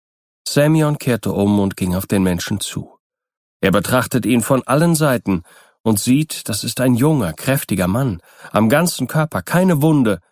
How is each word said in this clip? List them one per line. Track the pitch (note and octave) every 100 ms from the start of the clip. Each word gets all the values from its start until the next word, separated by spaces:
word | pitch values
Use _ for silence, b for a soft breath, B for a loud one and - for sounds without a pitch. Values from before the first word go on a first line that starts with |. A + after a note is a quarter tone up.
| _ _ _ _ -
Semyon | - D3 D#3+ D3+ D3
kehrte | - A#2 G2+
um | F2+ G2+ G#2
und | G2 -
ging | F#2 F2+
auf | -
den | G2+
Menschen | F#2 F2 - G2+
zu. | - - - _ _ _ _ _ _ -
Er | F#2+
betrachtet | G2 - B2+ A#2+ C3 G#2
ihn | A#2+
von | A2 C3+
allen | - C#3+ E3+
Seiten | D#3+ D3+ A#2+ - F#2 b b b b
und | A2+ G#2
sieht, | - C3 D#3 - -
das | G#2+ A#2
ist | -
ein | B2+
junger, | A#2+ C#3+ D3+ F2
kräftiger | D#2 - C#3 - F#2+ F2+
Mann, | A2 C3+ F2 B B B
am | G#2 A2
ganzen | C#3+ F3 - B2+
Körper | D#3 D#3 F#2+
keine | - E3+ F#3 D#3
Wunde, | D#3 D3+ A2 F#2 _